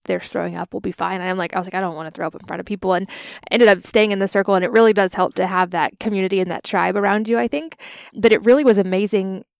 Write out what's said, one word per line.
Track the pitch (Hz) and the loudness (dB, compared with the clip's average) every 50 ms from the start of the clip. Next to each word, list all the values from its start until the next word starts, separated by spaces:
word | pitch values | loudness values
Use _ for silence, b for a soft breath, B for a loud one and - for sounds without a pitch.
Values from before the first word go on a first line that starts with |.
| _ | _
they're | - 185 175 | -6 -6 -6
throwing | - - - 185 175 175 175 | -6 -8 -8 -8 -8 -6 -8
up, | 170 180 - - | -10 -12 -10 -10
we'll | - | -8
be | 202 190 | -8 -8
fine." | 170 - 170 175 190 185 | -8 -6 -6 -6 -6 -6
And | 180 185 | -6 -6
I'm | 185 | -6
like, | 190 170 170 - | -6 -6 -6 -6
I | 185 | -8
was | 180 | -8
like, | 185 - | -6 -6
"I | 185 | -6
don't | 190 180 160 | -6 -6 -6
wanna | 156 160 160 | -10 -12 -14
throw | 151 - 175 | -10 -10 -10
up | 156 - | -10 -10
in | - - | -12 -16
front | - 160 170 | -12 -12 -10
of | - | -10
people," | - 202 185 - 185 185 | -8 -8 -6 -2 0 0
and | 175 196 - B B B B B B B B | 0 -2 -6 B B B B B B B B
ended | - 233 240 | 2 6 6
up | 214 196 175 - | 6 6 4 0
staying | - - - 214 214 | 0 2 2 2 2
in | 202 | 2
the | 196 196 | 0 -2
circle. | 190 - 202 196 - 196 | 0 0 0 2 2 2
And | 185 180 | 0 2
it | - | 2
really | - 220 226 220 214 | 4 4 6 6 4
does | 202 196 185 - | 4 0 0 0
help | - 180 - - | -2 -2 -2 -2
to | - 180 | -2 -4
have | 185 190 185 185 180 | -2 0 -2 -2 -2
that | 180 170 151 - - - | -2 -2 -4 -4 -4 -6
community | - 220 208 190 190 185 196 190 | -6 -4 -2 -2 -2 0 0 -2
and | 185 180 | -2 -2
that | 165 - - | -4 -8 -8
tribe | - - 185 170 180 185 | -4 -2 -2 0 0 0
around | 208 202 196 202 214 220 | 0 0 0 0 -2 -2
you, | 220 233 | -2 -2
I | 233 240 | -2 -2
think. | 226 - 294 320 320 - B B B B B B B B | -2 -4 -6 -8 -10 -16 B B B B B B B B
But | 214 202 226 | 2 4 6
it | 220 - - | 6 6 6
really | 226 247 294 302 | 6 6 6 6
was | 254 214 196 | 4 4 4
amazing | 190 185 185 185 208 202 - 202 190 190 190 190 - _ _ | 2 0 0 -2 0 0 0 -2 -2 -4 -8 -10 -14 _ _